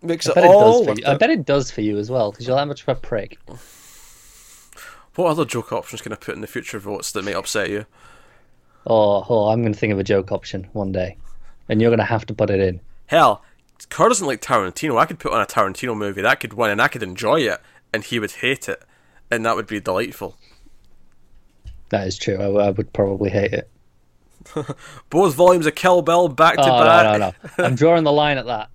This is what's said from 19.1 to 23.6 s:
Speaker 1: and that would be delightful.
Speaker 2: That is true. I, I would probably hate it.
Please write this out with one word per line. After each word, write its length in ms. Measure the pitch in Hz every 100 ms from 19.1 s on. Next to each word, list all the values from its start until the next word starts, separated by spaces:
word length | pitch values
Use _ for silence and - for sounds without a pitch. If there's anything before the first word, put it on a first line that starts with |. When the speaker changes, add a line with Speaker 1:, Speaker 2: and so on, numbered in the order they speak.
| _ -
Speaker 1:
and 160 | 117 113
that 100 | 107
would 120 | 101
be 120 | 107
delightful. 580 | 95 92 123 - 98 - _ _ - - _ - - _ _ - _ _ - - -
Speaker 2:
That 180 | 104 98
is 100 | -
true. 200 | - 95
I, 300 | 101 101 101
I 20 |
would 200 | 95 107
probably 360 | - 98 98 101
hate 240 | 95 101
it. 160 | 104